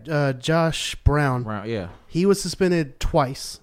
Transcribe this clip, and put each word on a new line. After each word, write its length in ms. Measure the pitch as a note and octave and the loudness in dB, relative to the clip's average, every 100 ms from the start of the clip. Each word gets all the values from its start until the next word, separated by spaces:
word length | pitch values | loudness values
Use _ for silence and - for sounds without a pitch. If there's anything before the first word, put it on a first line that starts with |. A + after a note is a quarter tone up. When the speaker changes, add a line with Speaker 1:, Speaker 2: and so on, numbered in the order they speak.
| A2+ | -4
Speaker 1:
uh, 240 | D3+ C#3 | 0 0
Josh 600 | C3 B2 D#3+ E3 - - - | 0 0 2 2 0 -6 0
Brown. 460 | - D3 C#3+ B2+ | 2 4 2 0
Speaker 2:
Brown, 220 | A2 G#2+ G#2+ | -2 -6 -4
yeah. 180 | A2+ F2 - - | -4 -6 -10 -6
Speaker 1:
He 200 | D#3+ F#3+ | 0 4
was 120 | G3 | 2
suspended 580 | F3+ - F#3 F3 C#3+ - | 0 -2 2 2 -2 -4
twice, 600 | - E3 C3 C#3+ - - | 0 0 0 -4 -12 -16